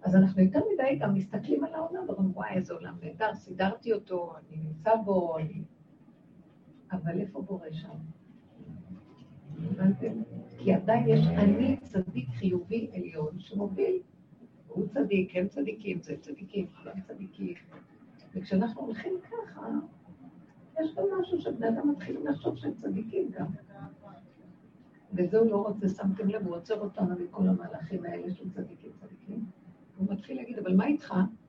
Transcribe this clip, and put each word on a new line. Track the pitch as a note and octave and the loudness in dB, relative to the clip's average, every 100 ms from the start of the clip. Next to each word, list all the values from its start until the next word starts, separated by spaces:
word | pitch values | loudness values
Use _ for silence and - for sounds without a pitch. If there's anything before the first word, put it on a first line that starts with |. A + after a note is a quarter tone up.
אז | F#3 F#3 | 8 8
אנחנו | F#3+ - | 8 8
יותר | F#3 D4+ A4 | 6 6 2
מדי | F4+ C4+ C#4 | 2 2 2
גם | G#3 | 2
מסתכלים | G3 F#3+ G#3 - D4 | 2 0 -4 0 0
על | - | 0
העולם, | D#4+ E4 F#4 F4 | -4 -6 -6 -6
ואומרים, | G3 F#3 - | 0 0 0
"וואי, | - | -4
איזה | F#3 - | -4 -4
עולם | E3 F3 - | -8 -10 -12
נהדר, | D3+ - G#3+ | -12 -2 -2
סידרתי | F#3+ - F#3 F#3+ A3+ A#3 | -2 -12 0 0 0 -2
אותו, | G#3 - F3+ E3+ D#3+ | -2 0 -4 -4 -10
אני | - D#3 | -14 -10
נמצא | D#3 - G#3+ A3+ | -8 -4 4 4
בו, | G3 F#3+ F3 D#3+ | 6 2 4 0
אני." | D#3 - - - - - - - - - - - - - - | -2 -6 -12 -14 -20 -20 -20 -20 -20 -20 -20 -20 -20 -20 -8
אבל | F#3 D#3+ F3+ | -4 -2 -2
איפה | G3+ - | -4 -6
בורא | F#3+ F#3 D#3+ | -8 -8 -8
שם? | D#3 D#3+ A3+ - - - - - - - - - F#2 - - - - - D3+ | -10 -10 -12 -12 -16 -20 -20 -20 -20 -16 -16 -14 -16 -18 -20 -20 -20 -16 -6
הבנתם? | E3 F#3 F#3+ G3 A3+ A3+ - - - - | -4 4 4 4 0 -4 -8 -10 -14 -2
כי | - | 4
עדיין | - - A#3 A#3 | 4 6 4 6
יש | - D#3+ | 6 6
אני | E3+ G3+ G#3 C4+ C4+ | 6 6 6 4 2
צדיק | - G3+ F#3 - B2+ | 0 -4 -2 -4 -4
חיובי | - F#3+ F3+ E3+ A3+ A3 | -2 0 0 0 -4 -4
עליון | F#3 F3 D#3 D3+ F#3 | -6 -8 -4 -6 -6
שמוביל. | - G3 G3+ - G4 F#4 - - - - - - - | -8 -4 -4 0 0 0 -4 -20 -20 -20 -20 -20 -10
הוא | - - | -4 -2
צדיק, | C#4 G3 G3 F3+ F3+ | 0 2 2 2 0
הם | F#3 | -2
צדיקים, | - C#4+ D#4 G3+ F3 | -2 -4 -4 -6 -6
זה | - D3+ | -6 -10
צדיקים, | - C#4+ F#3 G3+ F3+ | -10 -14 -8 -6 -6
כולם | - F3+ G3 | -10 -14 -12
צדיקים. | F#3+ G#3+ F#3+ - F#2 E2+ - - - - - - - | -12 -12 -14 -8 -8 -8 -16 -20 -20 -20 -20 -20 -12
וכשאנחנו | F#3+ - F#3+ A3+ - | -10 0 2 2 -2
הולכים | C#4 - - F#4 | -8 -6 -6 -6
ככה, | - A#4 G#4 - A3+ A3+ D#4 - - - - - - - - D#4+ | -6 -10 -10 -12 -4 -4 -4 -16 -20 -20 -20 -20 -20 -20 -12 -4
יש | D#4+ | -4
גם | - G4 F#4+ | 0 0 2
משהו | F4 E4+ | 0 0
שבני | - - A3+ | -2 0 0
אדם | A#3 D4 | 2 2
מתחילים | C#4+ - - - | 2 -2 -4 -2
לחשוב | - - - | 0 0 -2
שהם | - | -6
צדיקים | - G2+ F#2+ - - - | -4 -4 -2 -2 -2 -2
גם. | - E3 - - - - - - - - - - - - - - - - | -2 -6 -6 -12 -16 -16 -16 -20 -20 -20 -20 -20 -20 -20 -20 -20 -20 -8
וזה | F3+ F3 A3 | 0 4 6
הוא | A3+ | 6
לא | G3+ | 4
רוצה, | G#3 G3+ G3 | 0 0 -2
שמתם | - G3 F#3+ G3 | 0 0 2 0
לב, | A3 F#3 | 0 -2
הוא | E3+ | -6
עוצר | - G#3+ | -4 -4
אותנו | G#3 F#3+ F#3 F3+ | -4 -2 -2 -2
מכל | F3 - F#3 | -6 0 2
המהלכים | F#3 F3 - - F#3+ | 2 0 -10 -8 -8
האלה | E3+ E3+ F3 | -6 -8 -8
של | F#3 F#3 | -8 -10
צדיקים, | F#3 - F3 - - | -10 -10 -12 -20 -20
צדיקים. | - - - A3 A3 - - - - - | -20 -20 -12 -10 -10 -14 -20 -20 -20 -4
הוא | F#3+ | -2
מתחיל | G3 - B3+ | -2 -6 -10
להגיד, | A#3+ A3+ | -8 -6
"אבל | F#3 F#3 | 4 4
מה | C4 | 4
איתך? | D4+ - F#3 F#3+ - | 0 0 2 2 -2